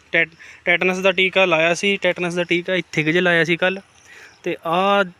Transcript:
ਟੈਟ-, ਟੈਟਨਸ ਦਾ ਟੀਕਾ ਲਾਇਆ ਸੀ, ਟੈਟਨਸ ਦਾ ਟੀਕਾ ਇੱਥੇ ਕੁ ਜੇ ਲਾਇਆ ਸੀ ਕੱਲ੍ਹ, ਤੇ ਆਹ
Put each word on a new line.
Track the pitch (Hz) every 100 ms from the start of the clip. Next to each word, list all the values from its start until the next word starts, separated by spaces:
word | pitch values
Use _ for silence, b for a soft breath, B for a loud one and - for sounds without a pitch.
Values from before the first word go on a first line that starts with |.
| -
ਟੈਟ-, | 170 165 - B B -
ਟੈਟਨਸ | 170 180 185
ਦਾ | 190
ਟੀਕਾ | 185 185 190 190
ਲਾਇਆ | 160 165
ਸੀ, | 170 202 196
ਟੈਟਨਸ | 180 170 175 175
ਦਾ |
ਟੀਕਾ | 170 175 175 185
ਇੱਥੇ | - -
ਕੁ | 151
ਜੇ | 175
ਲਾਇਆ | 180 170
ਸੀ | 160 170
ਕੱਲ੍ਹ, | 180 190 - _ B B B B
ਤੇ | - 160 170
ਆਹ | 170 190 202 190 175